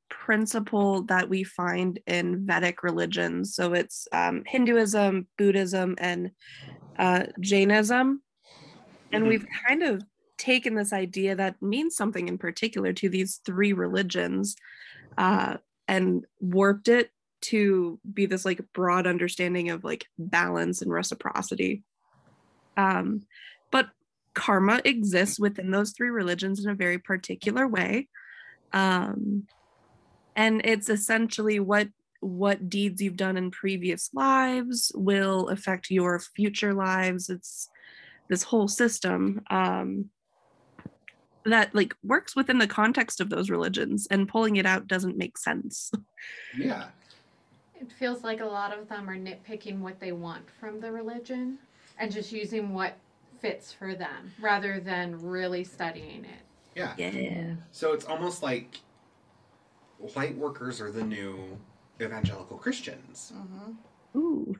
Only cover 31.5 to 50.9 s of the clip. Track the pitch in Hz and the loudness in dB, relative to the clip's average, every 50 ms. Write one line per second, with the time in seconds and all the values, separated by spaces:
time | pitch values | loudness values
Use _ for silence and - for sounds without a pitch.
31.5 | 214 202 196 190 208 208 208 208 - _ _ _ _ - - 190 180 180 202 202 | 2 2 2 4 4 2 2 0 -4 _ _ _ _ -10 -8 -6 -2 0 2 2
32.5 | 196 196 190 175 208 202 202 202 180 196 202 190 175 190 190 190 190 185 185 180 | 2 0 -2 -4 -2 0 0 0 0 0 -2 -2 -2 -2 -2 0 0 -2 -2 -4
33.5 | 185 - 196 196 190 180 180 180 170 196 - - 262 269 269 269 262 262 262 254 | -4 -4 -2 -2 -2 -2 -2 -2 -2 -2 -4 -6 -2 0 2 4 4 4 4 2
34.5 | 254 254 240 254 240 233 - - - - 190 202 196 196 196 196 190 185 180 - | 0 -2 -2 -2 -2 -2 -2 -2 -2 0 2 2 4 4 4 2 2 0 0 0
35.5 | 196 196 - 196 185 185 - - 190 185 175 180 175 175 - - - 202 214 202 | -2 -4 -2 -4 -4 -4 -2 0 2 2 4 2 2 -2 -4 -6 -2 0 0 0
36.5 | 208 - 214 202 196 196 190 185 185 190 185 185 180 180 185 - 180 175 - - | 0 0 -2 0 0 0 0 0 2 2 2 0 0 -2 -4 -6 -8 -8 -10 -12
37.5 | - - - - _ _ - - - - - - - _ _ - 185 180 - - | -12 -12 -12 -14 _ _ -20 -20 -20 -20 -20 -20 -20 _ _ -2 -2 -2 0 2
38.5 | 240 220 202 202 - - 240 233 233 - - 185 185 180 190 202 196 208 - - | 2 2 2 2 2 2 2 2 0 0 -2 -2 0 0 0 0 -2 -2 -4 -2
39.5 | 190 190 185 180 185 185 - 190 196 202 202 - _ _ _ _ _ _ _ _ | 0 0 2 2 0 -2 -2 -4 -4 -6 -6 -8 _ _ _ _ _ _ _ _
40.5 | _ _ _ _ _ - - - _ _ _ - - _ _ _ _ _ - 220 | _ _ _ _ _ -20 -20 -20 _ _ _ -20 -20 _ _ _ _ _ 2 4
41.5 | 226 220 208 196 - 208 196 208 - _ - 202 269 349 - - - 269 269 - | 6 6 6 4 4 2 2 2 -2 _ -2 2 2 2 0 0 0 0 2 4
42.5 | 254 247 214 208 - 214 208 233 254 277 - - - - 185 208 - 175 190 196 | 4 4 4 2 4 4 4 4 4 2 0 0 -2 -4 -4 -2 -2 -2 0 0
43.5 | 175 170 165 190 190 202 - - 208 202 202 - 202 196 196 196 - 226 226 220 | 0 0 0 0 0 0 -2 0 -2 -2 0 0 2 2 2 2 2 2 2 4
44.5 | 208 196 190 185 190 185 190 - 190 185 190 185 175 185 - - - - - 160 | 4 4 4 2 2 0 0 -2 -2 -2 0 -2 -2 -4 -4 -6 -6 -6 -4 -4
45.5 | 156 - - - - - - - - 208 - _ _ - - - - - - - | -2 -4 -4 -8 -10 -12 -10 -8 -8 -8 -8 _ _ -20 -18 -16 -16 -16 -16 -12
46.5 | 247 262 - 262 202 - - - - _ _ _ - _ _ _ _ _ _ _ | -6 -4 -4 -4 -4 -6 -10 -14 -18 _ _ _ -20 _ _ _ _ _ _ _
47.5 | _ _ _ _ - - 262 247 - - 254 247 247 240 233 226 220 226 220 214 | _ _ _ _ -20 -20 -20 -18 -10 -6 -6 -6 -6 -6 -6 -8 -6 -6 -6 -6
48.5 | 202 202 202 202 214 214 214 - 214 202 196 190 185 185 185 185 180 - - 220 | -6 -6 -6 -8 -8 -10 -12 -12 -12 -12 -10 -10 -10 -10 -10 -12 -14 -14 -16 -14
49.5 | 220 214 - 202 196 196 185 185 185 - 190 180 175 170 170 170 160 - - - | -14 -14 -12 -10 -10 -8 -8 -10 -12 -12 -12 -10 -10 -10 -10 -12 -12 -14 -16 -20
50.5 | _ - 220 220 214 214 226 226 | _ -18 -16 -14 -12 -12 -10 -10